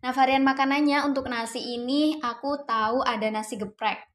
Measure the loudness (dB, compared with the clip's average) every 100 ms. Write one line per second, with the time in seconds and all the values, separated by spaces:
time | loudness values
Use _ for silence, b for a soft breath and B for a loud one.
0 | -2 2 4 6 4 2 2 4 4 2
1 | 2 -2 -2 -6 -6 -8 -8 -8 -2 2
2 | 2 0 -6 -6 -6 -6 -2 0 0 0
3 | 0 0 -2 -4 -6 -8 -8 -4 -4 -4
4 | -12